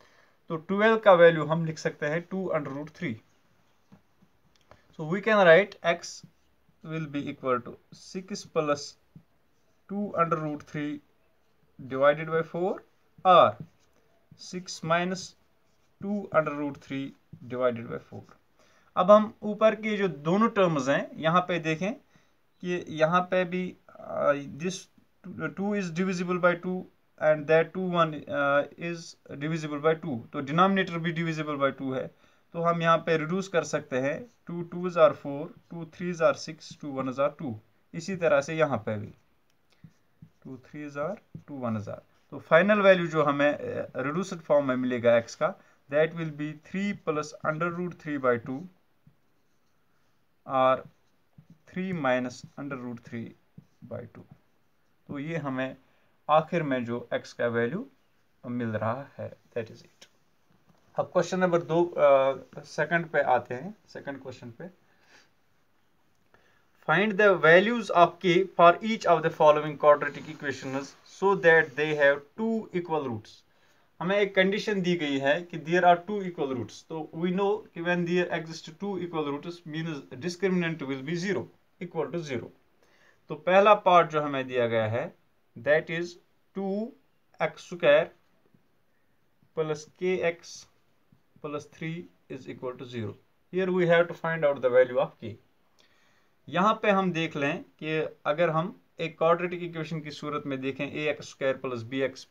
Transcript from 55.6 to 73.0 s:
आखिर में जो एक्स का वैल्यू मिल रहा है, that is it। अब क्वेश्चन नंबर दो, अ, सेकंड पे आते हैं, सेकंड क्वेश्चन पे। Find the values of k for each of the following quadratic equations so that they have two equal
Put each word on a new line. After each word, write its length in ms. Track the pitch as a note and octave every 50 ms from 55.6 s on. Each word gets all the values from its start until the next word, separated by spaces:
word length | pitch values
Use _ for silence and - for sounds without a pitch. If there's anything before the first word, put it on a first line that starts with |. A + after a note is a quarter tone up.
| C3 C3 C3 - _ _ _ _ _ _ _ _ _ -
आखिर 340 | D3 D#3 D#3 - F#3 E3+ D#3+
में 220 | C#3+ C3+ B2+ A#2+
जो 240 | A#2 A#2 A#2+ A#2+ - -
एक्स 200 | - - - -
का 140 | - B2
वैल्यू 400 | A#2+ A#2 A#2 A#2 A#2+ D#3 G3+ C4+ - _ _ _ _ _ _ _ _ _ _ -
मिल 220 | B2 A#2+ B2 A#2+
रहा 440 | A2+ A2 G#2 A2 A2 A#2 C3+ C#3 - _
है, 200 | - G#2+ - - - _ _ -
that 140 | - - -
is 80 | - -
it। 280 | - - _ - - _ _ _ _ _ _ _ _ _ _ _ _ _ _ _ _ _ -
अब 100 | - C#3+
क्वेश्चन 340 | - - F#3 E3 - G3 F#3
नंबर 220 | F#3 F3+ E3+ E3+
दो, 240 | - - D#3+ E3+ F3
अ, 760 | E3+ - - D3 C#3+ C#3 C3+ C3+ C3+ C3+ B2+ - - - D3
सेकंड 480 | D3 - - - D3+ D3+ E3+ E3+ E3 D#3+
पे 120 | - D3
आते 340 | C3+ B2+ B2+ A#2+ A#2+ - B2
हैं, 200 | B2 D3 G3 G#3+ _ _
सेकंड 340 | _ - C#3 B2 C#3+ C#3 C3+
क्वेश्चन 300 | C3+ C3 A#2 - B2+ A#2+
पे। 180 | A#2 - D#3+ F#3 - _ _ _ _ _ _ _ _ - _ _ _ _ _ _ _ _ _ _ _ _ _ _ _ _ _ _ _ _ _ _ _ _ _ _ _ _ _ _ _ _ _ -
Find 300 | D#3 F3 G3+ A3 G3+ F3+
the 200 | G#3+ G#3 F#3+ D#3
values 500 | D3 D#3 E3 F#3 G3+ A3 A#3+ A#3 G3+ - -
of 120 | E3+ E3+ E3+ - - -
k 180 | F#3 E3 F#3 F#3+ F3+ - -
for 200 | F3 E3+ F3 -
each 260 | A3 A3 A3+ A3 -
of 180 | F3 E3+ E3 D#3+
the 80 | D#3+ D#3+ -
following 360 | D#3+ D3+ D3+ D3+ D3+ D#3 D3
quadratic 480 | C#3 - D3+ D3 C#3+ D3 C#3+ C#3 D3 C3+ D3+ D#3
equations 480 | D3+ D3 C#3+ B2+ - - C3+ C3 C#3 C#3 - - - _ - - - F#3+
so 120 | G3 G3
that 280 | F3 - E3+ E3 E3 D#3 D#3+ -
they 200 | D3 D3+ D#3 D3+
have 260 | D3 C#3+ C#3 C#3+ C#3+ - - _ -
two 420 | A3 A3+ A3+ A3 F#3+ - - F3+
equal 260 | E3+ - D#3+ D#3